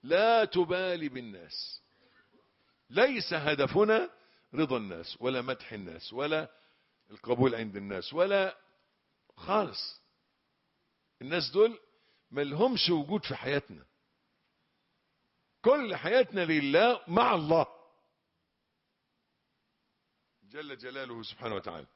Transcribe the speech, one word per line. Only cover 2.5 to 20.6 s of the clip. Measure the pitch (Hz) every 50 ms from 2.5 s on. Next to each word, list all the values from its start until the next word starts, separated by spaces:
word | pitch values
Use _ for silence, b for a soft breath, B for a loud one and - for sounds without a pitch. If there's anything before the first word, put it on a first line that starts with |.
| _ _ _ _ _ _ _ _
ليس | 120 175 240 269 269 226 - - 175
هدفنا | 160 143 151 151 143 139 131 147 180 214 214 220 226 359 349 - b b b b b b b -
رضا | 135 160 135 131
الناس | 120 107 98 87 82 85 - - -
ولا | 113 127 131 127 120
مدح | 131 131 - - - 113
الناس | 104 95 87 80 82 - - 110
ولا | 120 139 151 156 156 156 - b b b b b b b b b b _ _
القبول | 104 104 - 110 123 120 131 131 117
عند | 113 117 107 95
الناس | 101 101 101 101 92 87 - 135
ولا | 160 180 196 202 196 190 185 - - _ _ _ _ _ _ _ _ _ _ _ _ _ _ _
خالص. | - - - 190 214 202 160 101 - - - - - _ _ _ _ _ _ _ _ _ _ _ _ _ _ _ _ _ _ _ _ _ _ _ _ 123
الناس | 135 160 175 151 123
دول | - 196 214 226 233 - _ _ _ _ _ _ _ _ _ _
ما | 117 139
لهمش | 143 143 143 156 214 262 254 202 - -
وجود | 175 156 143 143 196 208 -
في | - -
حياتنا، | - - 127 143 143 - _ 95 76 - _ _ _ _ _ _ _ _ _ _ _ _ _ _ _ _ _ _ _ _ _ _ _ _ _ _ _ _ _ _ _ _ _ _ _ -
كل | 220 277 302 262 214 180
حياتنا | - - 165 220 262 254 247 220 196 175
لله | 160 160 151 143 139 139 165 214 240 247 - - -
مع | 170 214 240 247 220
الله | 175 156 151 160 165 139 - - - - _ _ _ _ _ _ _ _ _ _ _ _ _ _ _ _ _ _ _ _ _ _ _ _ _ _ _ _ _ _ _ _ _ _ _ _ _ _ _ _ _ _ _ _ _ _ _ _ _ _ _ _
جل | 98 110 147